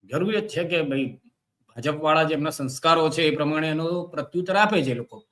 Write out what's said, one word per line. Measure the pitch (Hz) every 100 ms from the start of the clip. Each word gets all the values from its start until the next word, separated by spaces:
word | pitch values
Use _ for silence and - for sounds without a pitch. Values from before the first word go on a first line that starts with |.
જરૂરિયાત | - 139 190 214 214
છે | -
કે | 170 170
ભાઈ | 147 135 127 - _ _ _ _ _
ભાજપવાળા | 117 123 151 156 160
જે | 156
એમના | 151 151
સંસ્કારો | - 135 131 165 165 160
છે | 160
એ | 156 151
પ્રમાણે | 151 156 156
એનો | 156 165 175
પ્રત્યુત્તર | 175 - 143 175 180 190
આપે | 208 208
છે | 135
લોકો. | 123 - - _